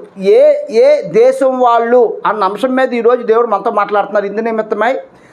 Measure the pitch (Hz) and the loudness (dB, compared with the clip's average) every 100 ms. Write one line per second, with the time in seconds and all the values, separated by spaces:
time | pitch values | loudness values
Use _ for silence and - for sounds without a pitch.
0 | - 196 190 220 302 294 - 220 262 294 | -12 -6 2 4 4 2 -2 2 4 2
1 | 185 180 247 262 269 254 247 233 233 247 | 0 2 2 2 0 0 2 2 2 2
2 | 214 - 220 214 285 202 262 262 262 240 | 2 0 -4 -2 -2 -2 -4 -2 -2 0
3 | 226 247 214 220 233 196 208 208 202 208 | 0 0 0 0 0 -2 -2 -2 -2 -2
4 | 196 208 202 202 226 220 214 208 220 262 | -2 -2 -4 -6 -6 -4 -4 -2 -2 -4
5 | - _ _ | -8 _ _